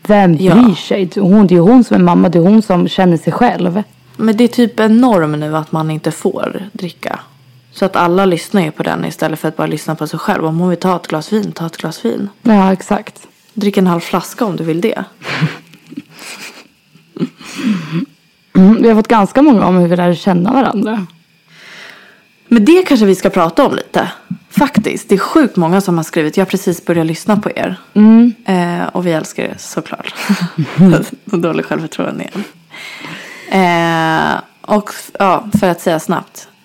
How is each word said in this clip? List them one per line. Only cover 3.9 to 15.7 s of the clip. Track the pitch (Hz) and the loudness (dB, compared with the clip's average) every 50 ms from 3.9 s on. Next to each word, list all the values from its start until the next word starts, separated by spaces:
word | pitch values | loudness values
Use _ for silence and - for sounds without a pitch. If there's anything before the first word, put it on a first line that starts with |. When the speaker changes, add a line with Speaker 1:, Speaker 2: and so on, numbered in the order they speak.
| _ _ _ _ - | _ _ _ _ -10
Speaker 2:
Men | - 220 226 220 | -4 -2 -2 2
det | 214 247 | 2 2
är | 226 | 0
typ | - - 240 214 - - | 2 0 0 0 0 0
en | 220 220 220 233 | 2 2 4 4
norm | 254 254 220 180 160 151 | 4 4 2 2 2 0
nu | 151 151 151 151 156 | -2 -4 -4 -4 -4
att | 160 151 - | -6 -6 -4
man | - 160 156 156 | -6 -4 -4 -4
inte | 156 156 - 165 | -6 -4 -4 -6
får | 160 - - 202 - - - - - - 190 208 | -6 -4 -6 -6 -4 -4 -6 -6 -8 -10 -12 -12
dricka. | _ 214 190 165 - _ - - - - - _ _ _ _ _ _ _ _ _ | _ -12 -12 -12 -14 _ -10 -10 -10 -10 -12 _ _ _ _ _ _ _ _ _
Så | _ - 196 | _ -4 -4
att | 185 190 | -2 0
alla | - 175 170 175 190 196 | 0 0 2 2 2 2
lyssnar | 196 175 160 - - - 202 | 2 0 -2 -4 -2 -2 -2
ju | 170 156 | -2 -2
på | - - | -6 -6
den | - - 160 170 165 | -4 -4 -4 -4 -4
istället | 165 156 - 165 156 156 - | -8 -6 -4 -4 -4 -4 -4
för | - 160 | -6 -8
att | 160 | -4
bara | - 156 | -4 -4
lyssna | 156 156 151 - - 156 | -4 -4 -8 -6 -8 -6
på | 156 156 | -6 -6
sig | 147 - 160 | -8 -8 -8
själv. | - - 185 - 160 | -4 -4 -4 -2 -2
Om | 160 160 165 | -2 -2 -2
hon | 180 185 | 0 -2
vill | 175 170 | -2 -2
ta | - 185 180 | -2 -2 -2
ett | 170 - | -2 -4
glas | - 165 156 151 - | -6 -8 -8 -6 -4
vin, | 208 220 202 170 | -4 -4 -4 -4
ta | 160 - 170 | -8 -8 -10
ett | 165 - | -10 -10
glas | - - 165 165 - - | -10 -10 -10 -10 -6 -6
vin. | 233 233 220 202 202 - _ | -6 -4 -4 -8 -10 -12 _
Speaker 1:
Ja, | _ 240 220 202 190 190 | _ 2 4 4 4 2
exakt. | 190 185 - - 208 208 220 - - - - - _ _ _ _ _ | 0 -2 -2 -4 -4 -4 -4 -12 -20 -20 -20 -20 _ _ _ _ _
Speaker 2:
Drick | 220 196 202 196 | -4 -4 0 0
en | 214 185 | 2 2
halv | 180 170 170 | 2 0 -2
flaska | - - - 185 180 - - - 247 | -4 -4 -4 -6 -6 -6 -8 -6 -6
om | 208 165 | -6 -4
du | - 160 | -6 -4
vill | 165 160 170 | -4 -4 -2
det. | 180 220 - - 190 - _ _ - - - 131 151 151 - - _ _ | -2 -4 -4 -4 -10 -12 _ _ -14 -12 -6 -4 -4 -4 -6 -12 _ _